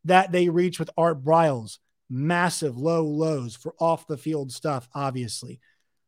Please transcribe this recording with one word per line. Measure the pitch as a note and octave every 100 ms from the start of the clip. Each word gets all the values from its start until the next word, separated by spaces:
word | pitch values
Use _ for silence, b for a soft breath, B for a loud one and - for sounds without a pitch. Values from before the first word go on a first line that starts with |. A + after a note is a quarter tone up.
| D#3+
that | F#3 F#3+
they | F3+ F3
reach | E3 F3+ -
with | D#3+ -
Art | E3+ D3
Briles, | C3+ E3 D#3+ B2+ G#2+ - _ _ -
massive | B2+ D3+ F3 F3+ - D3+ A#2+
low | D#3 E3+
lows | D#3 D3 D#3+ D3 A#2 -
for | - -
off | E3 D#3+ -
the | C3+
field | D#3 D#3 C3
stuff, | - D#3 C3 -
obviously. | C#3+ C#3 B2+ A#2 - B2+ B2 _ _ _ _